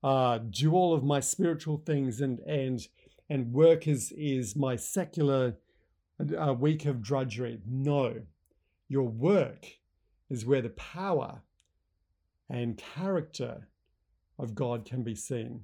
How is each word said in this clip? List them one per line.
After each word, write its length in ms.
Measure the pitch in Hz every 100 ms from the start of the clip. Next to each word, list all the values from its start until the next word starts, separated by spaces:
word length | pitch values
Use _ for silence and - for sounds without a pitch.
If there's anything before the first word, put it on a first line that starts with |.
uh, 360 | 139 135 127 117 113
do 240 | 98 151
all 200 | 175 180
of 100 | 160
my 160 | 135 143
spiritual 600 | - - 175 156 156 151 156
things 360 | 147 131 110
and, 180 | 135 123
and 460 | - 151 131 123 - _ _ _ _
and 240 | 143 120
work 340 | 127 165 160 151
is, 260 | 135 - -
is 380 | 151 135 117 123
my 200 | 135 120
secular, 800 | - - 165 165 147 135 127 113 _ _ _ _ _ _
uh, 340 | 143 165 151
week 320 | 123 147 156 147
of 160 | 127
drudgery. 580 | 104 135 131 107 123 113 101
No, 540 | 131 139 143 127 117 98 _ _ _ _ _ _
your 200 | 135 123
work 600 | 110 147 196 - - - - _ _ _ _ _
is 160 | 127 113
where 160 | 135
the 80 | 117
power 720 | - - 165 196 160 - - _ _ _ _ _ _ _ _ _ _ _
and 280 | 123 120 110
character 920 | - 147 190 185 151 - 120 - - _ _ _ _ _ _ -
of 180 | 127 104
God 300 | 123 120 104
can 180 | 127
be 120 | 113 107
seen. 460 | - 123 113 113